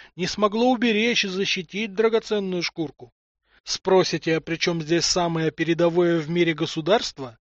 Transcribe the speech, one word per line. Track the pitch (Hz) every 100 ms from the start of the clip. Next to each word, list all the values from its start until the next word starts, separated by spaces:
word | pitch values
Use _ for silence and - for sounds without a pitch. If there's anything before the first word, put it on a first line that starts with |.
| -
не | - 175
смогло | - 208 214 247
уберечь | 247 240 208 233 233
и | 202
защитить | 185 196 190 170 190 220
драгоценную | 190 226 220 - 214 190 180
шкурку. | 160 - 151 - 120 _ _ _ _ _
Спросите, | - - 190 185 170 160 165 160
а |
при | - 165
чём | - 170
здесь | 151 170
самое | - 190 170 165 160
передовое | 151 165 165 170 170 175 170
в | 147
мире | 170 165
государство? | 156 160 160 156 226 - - 127 113 _